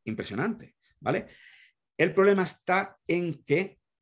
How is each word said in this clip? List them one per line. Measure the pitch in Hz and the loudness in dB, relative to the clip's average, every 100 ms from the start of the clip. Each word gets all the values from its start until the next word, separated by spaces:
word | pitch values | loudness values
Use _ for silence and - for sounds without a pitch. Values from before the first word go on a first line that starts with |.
impresionante, | - 110 101 104 196 - - _ _ _ | -10 -8 -6 -4 -4 -6 -12 _ _ _
¿vale? | - 175 - - - - _ _ _ - | -4 -4 -6 -16 -20 -20 _ _ _ 0
El | 170 | 0
problema | 165 196 202 | 4 4 4
está | 175 - - 185 202 - - | 0 -4 -2 -2 -2 -8 -4
en | 175 175 156 | -2 -2 -6
que | - 147 202 - _ _ | -2 0 0 -10 _ _